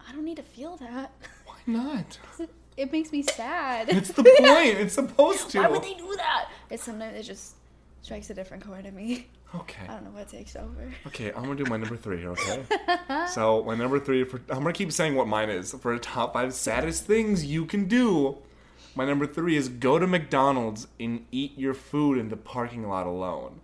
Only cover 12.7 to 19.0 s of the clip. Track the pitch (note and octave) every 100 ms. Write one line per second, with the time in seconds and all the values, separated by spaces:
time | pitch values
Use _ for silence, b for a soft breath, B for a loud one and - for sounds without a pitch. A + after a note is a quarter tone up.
12.7 | G#4 - F4 - C#4 F4 F4+ A2 A2 A2
13.7 | A2+ A#2+ C#3 C#3 C3 B2+ B2+ - C3 D3+
14.7 | E3+ F#3+ D3 D#3+ C3+ A2+ G#2+ G#2+ F#2+ F#2
15.7 | C3 B2 A#2+ A#2+ C3 A#2+ A#2+ C3 B2+ -
16.7 | A2+ D#3 D#3+ - A3 A3 G3 D3 D#3 D#3
17.7 | G3+ F#3+ A#3+ B3 E3+ C#3 - - B B
18.7 | B B -